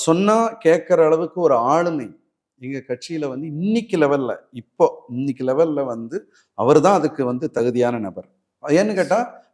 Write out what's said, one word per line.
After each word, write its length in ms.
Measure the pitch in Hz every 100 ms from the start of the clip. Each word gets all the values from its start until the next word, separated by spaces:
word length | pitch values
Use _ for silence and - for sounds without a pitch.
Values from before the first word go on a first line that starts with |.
| -
சொன்னா 300 | 165 202 220 226
கேட்கிற 500 | - 160 170 - 175 160
அளவுக்கு 320 | 160 165 185
ஒரு 160 | 165 123 120
ஆளுமை 420 | 156 175 160 110 - _ _ _ _
எங்க 220 | 127 135 -
கட்சியில 400 | 127 - 165 147
வந்து 180 | 131 160
இன்னைக்கு 500 | 151 190 226 226 180
லெவல்ல, 380 | 143 139 127 104 _
இப்போ 360 | 123 - - 165 - -
இன்னைக்கு 380 | 123 139 131 127
லெவல்ல 380 | 135 165 143
வந்து 360 | 135 117 117 175 - _ _ -
அவர் 220 | 117 151
தான் 180 | 175 196
அதுக்கு 240 | 156 156
வந்து 240 | 127 123 156
தகுதியான 480 | - 120 120 120 120
நபர். 300 | 98 90 - _ _ _
ஏன்னு 300 | 147 156 214
கேட்டா, 280 | 190 175 202 240 - _